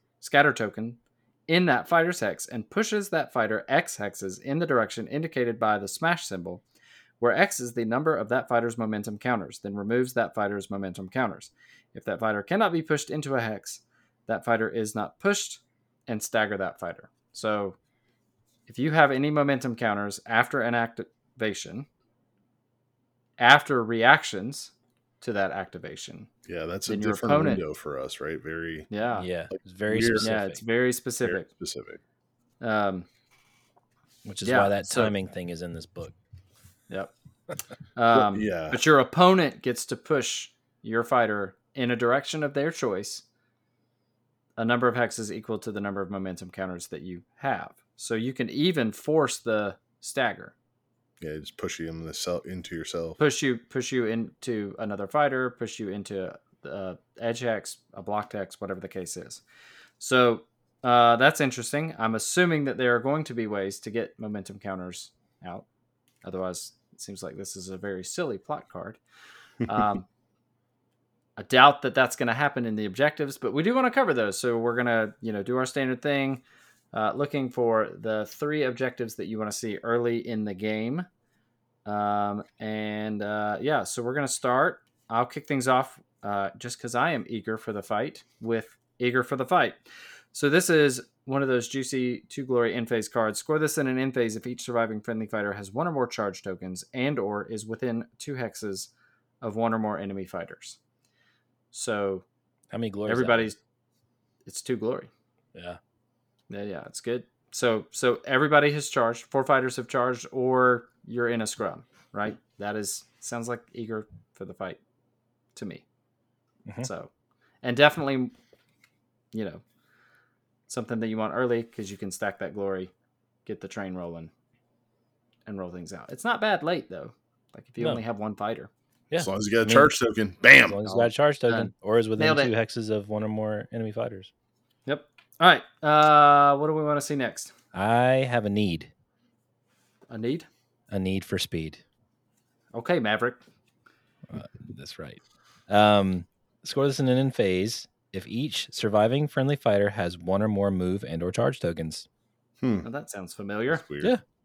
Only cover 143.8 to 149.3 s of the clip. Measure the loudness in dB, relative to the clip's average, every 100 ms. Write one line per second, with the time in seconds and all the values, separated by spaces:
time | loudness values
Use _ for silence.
143.8 | _ _ _ _ -14 -14 -14 -20 -18 -18
144.8 | -16 -14 -16 -16 _ _ _ _ 2 6
145.8 | 8 8 4 0 -6 _ _ _ -6 0
146.8 | 0 2 2 4 2 2 2 2 0 -4
147.8 | -12 _ _ -12 -8 -6 -4 -6 -8 -4
148.8 | 2 4 4 4 0